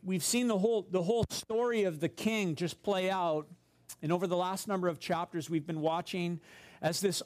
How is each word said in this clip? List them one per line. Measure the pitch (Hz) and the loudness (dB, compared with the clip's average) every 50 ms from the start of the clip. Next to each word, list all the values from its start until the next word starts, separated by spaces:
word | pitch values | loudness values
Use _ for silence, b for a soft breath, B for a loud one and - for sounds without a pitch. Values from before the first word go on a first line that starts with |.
| - | -4
we've | 185 185 175 | -2 -2 0
seen | - - - 247 247 | 0 0 2 2 2
the | 233 214 185 | 2 2 4
whole, | 190 233 233 214 - - | 4 2 2 2 0 0
the | 180 185 | 0 0
whole | 165 180 233 233 185 - | 2 2 2 2 0 -2
story | - - - - 220 226 247 240 233 220 | -4 -8 -6 -2 0 0 2 2 2 2
of | 202 185 156 147 | 2 2 0 0
the | 165 160 | -2 -4
king | - - - 220 220 214 202 175 151 | -2 0 -2 0 2 2 0 0 0
just | 135 175 156 - - - | -2 -2 -4 -4 -4 -2
play | 202 202 185 185 185 | 0 0 2 2 0
out. | 190 185 175 170 156 151 151 - 175 - _ _ _ _ _ - - - | 0 2 2 2 0 0 -2 -6 -14 -20 _ _ _ _ _ -20 -12 -6
And | - 151 | -2 0
over | 170 175 196 175 | 0 2 2 2
the | 180 | 2
last | 175 180 185 190 190 - 214 | 0 0 0 -2 -4 -4 -2
number | 196 185 180 | -2 0 0
of | 175 160 - | 0 -2 -2
chapters, | - - 180 160 180 - - 165 135 156 | -2 -2 -2 -2 -2 -4 -4 -6 -4 -2
we've | 170 160 147 | -2 -2 -2
been | 170 165 156 | -2 -4 0
watching | 151 160 160 175 175 - - 175 175 175 175 160 B B B B B B B B | 0 0 0 0 -2 -4 -4 -2 -2 -2 -4 -6 B B B B B B B B
as | B 160 170 - | B -2 0 0
this | 190 196 170 - - | 0 0 0 -2 -4